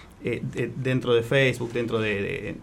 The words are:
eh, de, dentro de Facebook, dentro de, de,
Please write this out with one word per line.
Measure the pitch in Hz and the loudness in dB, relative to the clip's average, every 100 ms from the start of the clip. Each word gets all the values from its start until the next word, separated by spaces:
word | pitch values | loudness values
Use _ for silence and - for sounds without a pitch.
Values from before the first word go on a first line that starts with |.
| - - | -20 -8
eh, | - 117 | -4 -4
de, | 131 - 120 120 | -4 -4 -4 -2
dentro | 131 127 123 | -2 0 4
de | 117 | 4
Facebook, | 117 139 131 120 117 | 4 4 4 2 -4
dentro | 120 117 113 | -2 -2 0
de, | 107 101 | 0 0
de, | 95 90 101 - | -2 -4 -6 -8